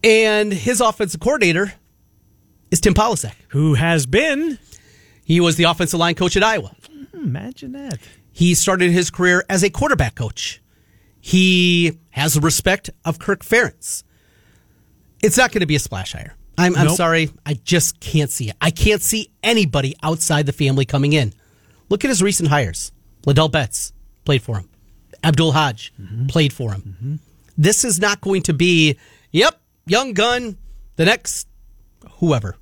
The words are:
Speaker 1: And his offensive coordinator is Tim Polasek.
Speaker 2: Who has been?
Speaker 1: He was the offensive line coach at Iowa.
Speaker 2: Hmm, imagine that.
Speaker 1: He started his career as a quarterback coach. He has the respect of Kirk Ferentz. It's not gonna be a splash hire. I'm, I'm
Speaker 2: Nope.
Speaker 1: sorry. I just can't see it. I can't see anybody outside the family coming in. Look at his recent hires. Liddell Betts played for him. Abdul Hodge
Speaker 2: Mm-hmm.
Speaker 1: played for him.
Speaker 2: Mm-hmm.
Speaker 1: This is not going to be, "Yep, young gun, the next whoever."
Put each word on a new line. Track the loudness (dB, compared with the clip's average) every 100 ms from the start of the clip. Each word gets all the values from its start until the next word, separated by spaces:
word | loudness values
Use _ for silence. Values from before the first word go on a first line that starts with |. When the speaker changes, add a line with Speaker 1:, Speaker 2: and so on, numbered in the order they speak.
Speaker 1:
And | 4 4 4 2 0
his | -2 -2 2
offensive | 0 0 -6 -2
coordinator | -2 2 2 2 -2 -6 _ _ _ _ _ _ _ _ _
is | 0
Tim | 2
Polasek. | 4 2 -2 -6 -14 _
Speaker 2:
Who | 0 2
has | 2 2 0
been? | 0 0 0 0 -2 -6 _ -20 _ _ _ _
Speaker 1:
He | 0 2
was | 2 2
the |
offensive | 2 2 -2 0
line | -2 0
coach | 0 2
at |
Iowa. | 2 0 -6 -18 -20
Speaker 2:
Hmm, | -20 -20 -8
imagine | -6 -6 -10 -14 -16
that. | -14 -12 -12 -14 -20 _
Speaker 1:
He | 0 2
started | 2 0 0 2
his | 2 0
career | 0 2 2 0
as | 0
a | 0
quarterback | 0 0 0 -2 -4
coach. | -10 -8 -12 -12 _ _ _ _ _ _
He | 0 2 4 4 4 2 0 -2 _
has | -4 0
the | 2
respect | 0 0 0 -2 -4 -8
of | -8 -6
Kirk | -4 -6
Ferentz. | 2 2 2 -6 -12 -12 _ _ _ _ _ _ _ _ _ _ _ _
It's | 0 2
not | 0
gonna | 0 0
be | -2
a |
splash | -2 -10 -10
hire. | -12 -16 -20 -12 0
I'm, | 2 4
I'm | 2
Speaker 2:
Nope. | 2
Speaker 1:
sorry. | 2 2 0 -6 -8
I |
just | -8 0 0 0 -6
can't | -2 -2 0
see | -4 -8
it. | -2
I | -4
can't | 2 2 2
see | 0 -4 -8 _
anybody | 0 2 2 0 -4 -4
outside | -4 -2 0 0 0
the |
family | 0 0 0
coming | 0 0 2
in. | 2 0 -6 _ _ _ _ _
Look | -2
at | 0
his | 2
recent | 0 0 0
hires. | 0 0 -6 -12 _ _ _ 0
Liddell | 2 2
Betts | 0 -4 -6 -10 -14 -20 _
played | -2 -2
for | -2 -8
him. | -8 _ _ -20 _ -4
Abdul | 0 2 2
Hodge | 2 0 -4 -14 -18
Speaker 2:
Mm-hmm. | -12 -6 -2
Speaker 1:
played | 0 -2
for | -2 -6
him. | -6
Speaker 2:
Mm-hmm. | -10 -12 -10 -10 _ _ _ -2
Speaker 1:
This | 0 0
is | -2 0
not | -2 -2
going | -2 -2
to | -2
be, | 0 2 4 2 0 _ _ _
"Yep, | 2 2 0 _ _ -2
young | -2 0
gun, | -2 0 -2 -4 -12 -18 -20 -14 0
the |
next | 2 2 -4 -10 -12 _ -20 -20 _ _ -20
whoever." | -4 0 0 -2 -12